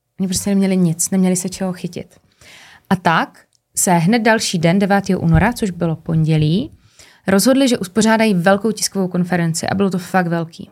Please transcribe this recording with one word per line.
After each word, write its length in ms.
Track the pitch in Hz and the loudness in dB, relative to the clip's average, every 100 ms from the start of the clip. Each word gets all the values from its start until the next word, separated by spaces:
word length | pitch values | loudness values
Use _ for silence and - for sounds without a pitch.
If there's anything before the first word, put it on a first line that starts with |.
| _ - | _ -8
oni 80 | 190 | -6
prostě 220 | 180 - | -4 -2
neměli 280 | 196 190 185 | 0 2 2
nic, 320 | 175 165 - | 0 0 -2
neměli 260 | 190 185 180 | 0 2 0
se 140 | 190 | -4
čeho 240 | - 190 | -6 -8
chytit. 460 | 180 180 - - _ _ _ - - - - - | -8 -10 -12 -16 _ _ _ -20 -20 -20 -12 -4
A 60 | 190 | -2
tak 440 | 175 170 262 - _ _ _ - | 0 0 -2 -8 _ _ _ -4
se 160 | 202 | 2
hned 280 | 175 165 240 | 2 4 2
další 400 | 214 220 - 175 | 2 0 0 -2
den, 200 | 165 196 | 0 2
devátého 400 | 202 202 196 185 | 2 0 0 -2
února, 340 | 165 160 196 | 2 2 2
což 180 | 240 214 | 0 -6
bylo 240 | 170 170 160 | -4 -4 -4
pondělí, 760 | - 160 156 156 151 180 302 - _ _ - _ - | -4 0 2 2 2 0 -4 -12 _ _ -20 _ 0
rozhodli, 400 | 196 214 269 269 | 2 4 2 2
že 100 | 233 | 0
uspořádají 560 | 185 - 220 220 220 | -4 0 2 4 2
velkou 380 | 185 180 196 226 | 2 2 2 0
tiskovou 360 | 214 - 196 185 | -4 -6 -4 -4
konferenci 600 | 180 175 180 165 165 - | -2 -2 -2 -2 -4 -4
a 80 | 190 | -2
bylo 140 | 196 | 0
to 80 | 180 | -2
fakt 300 | - 190 175 | -2 -2 0
velký. 420 | 170 165 - - | -2 -6 -12 -18